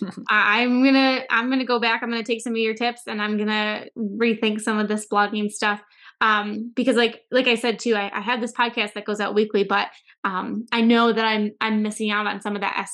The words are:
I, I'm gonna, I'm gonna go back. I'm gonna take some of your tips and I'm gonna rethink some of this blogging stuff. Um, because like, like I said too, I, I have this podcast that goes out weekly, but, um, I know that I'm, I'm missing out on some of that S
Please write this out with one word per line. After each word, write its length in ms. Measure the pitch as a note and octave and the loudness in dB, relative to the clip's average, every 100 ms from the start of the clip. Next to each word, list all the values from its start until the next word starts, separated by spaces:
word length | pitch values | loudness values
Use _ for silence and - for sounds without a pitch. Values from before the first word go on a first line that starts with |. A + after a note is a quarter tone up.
| F#3+ - - | -2 -8 0
I, 320 | G#3+ G#3 G#3+ | 2 4 4
I'm 220 | B3 B3 | 2 4
gonna, 400 | C4+ C4+ C4+ C4 - | 6 6 4 2 0
I'm 200 | A3+ A#3+ | 0 0
gonna 140 | C4 | 0
go 160 | B3 A#3+ | 0 0
back. 220 | A3+ A3+ | 2 0
I'm 80 | A#3 | -2
gonna 120 | A#3 | -4
take 200 | A3+ A3+ | -2 -4
some 100 | A#3+ | -2
of 60 | A3+ | -2
your 160 | A3 | -2
tips 280 | A3 A#3+ A#3+ - | 0 -4 -4 -8
and 120 | G#3+ | -4
I'm 160 | G#3 G#3 | -2 -2
gonna 500 | G#3+ G#3+ G#3+ G#3+ - - | 0 0 -2 -4 -8 -8
rethink 640 | G#3 G3+ A#3 A3 A3 G#3+ | -6 0 0 2 0 -2
some 180 | A3+ G#3+ | -2 0
of 80 | G#3 | 0
this 180 | G#3+ - | -2 -2
blogging 400 | G#3 G#3 G#3+ G#3 | 0 0 0 -4
stuff. 320 | - G#3+ G#3 - _ - _ | -2 -2 -2 -8 _ -20 _
Um, 500 | A3+ G#3+ G#3 G#3+ A#3 - | 2 2 0 -6 -6 0
because 200 | B3+ A3+ | 2 4
like, 260 | A#3 - _ | 2 -2 _
like 180 | B3 B3+ | 0 2
I 60 | |
said 240 | A3+ A#3+ G3+ | 0 0 -2
too, 180 | A#3+ G#3+ | 0 0
I, 140 | G3+ | -2
I 60 | - | -6
have 200 | G3+ B3 | -4 -4
this 100 | A3+ | -4
podcast 400 | - A#3+ A#3 G#3 | -2 -2 0 -4
that 140 | G#3 G#3 | -6 -6
goes 140 | G#3 | -4
out 140 | G3+ | 0
weekly, 300 | G#3 G#3+ G#3 | 0 2 2
but, 240 | G3 G3+ - - _ _ | 2 0 -2 -8 _ _
um, 440 | G3 F#3 G3 G3+ A#3 | -6 -4 -4 -6 -4
I 120 | A#3 | 2
know 320 | A3+ A#3 A#3 | 4 6 4
that 100 | A3 | 2
I'm, 280 | A3 G#3+ G#3 - | 0 0 -2 -4
I'm 180 | A3 G#3+ | -2 0
missing 300 | G#3+ G#3 G#3+ | -2 -4 -2
out 160 | G#3 G#3 | -2 -2
on 160 | G3+ | -4
some 120 | G#3+ | -6
of 60 | G3+ | -4
that 180 | G3 - | -4 -4
S 140 | F#3+ | -6